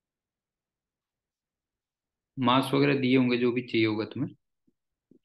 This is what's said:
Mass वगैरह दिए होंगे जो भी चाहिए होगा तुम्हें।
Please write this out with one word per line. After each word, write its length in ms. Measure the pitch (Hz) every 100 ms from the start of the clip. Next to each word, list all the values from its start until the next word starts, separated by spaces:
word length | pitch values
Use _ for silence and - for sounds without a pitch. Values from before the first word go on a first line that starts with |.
| _ _ _ _ _ _ _ _ _ _ _ _ _ _ _ _ _ _ _ _ _ _ _ -
Mass 340 | 120 131 135
वगैरह 260 | 139 143 139
दिए 160 | 123 131
होंगे 200 | 123 120
जो 140 | 123
भी 100 | 120
चाहिए 240 | 120 117 110
होगा 180 | 107 110
तुम्हें। 300 | 113 139 - _ _ _ _ _ _ _ _